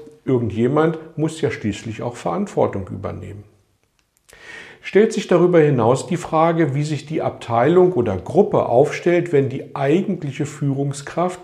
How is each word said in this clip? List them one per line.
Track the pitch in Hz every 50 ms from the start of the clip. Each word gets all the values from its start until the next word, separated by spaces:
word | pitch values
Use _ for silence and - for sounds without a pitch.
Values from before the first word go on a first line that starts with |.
| - - - - -
irgendjemand | - 131 120 117 107 98 107 117 131 147 151 156 165 165 - - - - 147
muss | 151 160 160 -
ja | - 127
schließlich | - - - 107 98 - - 113 107 -
auch | 127 120 117
Verantwortung | - - 175 170 180 202 202 - - 113 110 - 98 92 -
übernehmen. | 107 98 95 92 92 95 95 98 101 101 101 - _ _ _ _ _ _ _ _ _ _ _ _ _ _ _ _ - - - - - - - - - -
Stellt | - - - 190 220 220
sich | - 208 - -
darüber | 190 165 175 180 175 165
hinaus | 151 147 139 120 107 113 131 135 - -
die | 185
Frage, | 165 - - 160 156 160 170 170 165 165 139 131
wie | 147 147
sich | 151 156 135 -
die | - 156 -
Abteilung | - 123 - - - - 117 117 127 151 170 185 180 180
oder | 180 - - 208 95
Gruppe | 98 - - - 175 208 196 - 131 - -
aufstellt, | 117 123 147 151 - - - 175 175 175 170 175 151
wenn | 139 135 120
die | 120 143 - - -
eigentliche | 143 139 139 156 190 196 - 185 160 - 143 127 - 147
Führungskraft | - - - 147 139 135 135 139 143 135 - - - - 165 175 180 180 -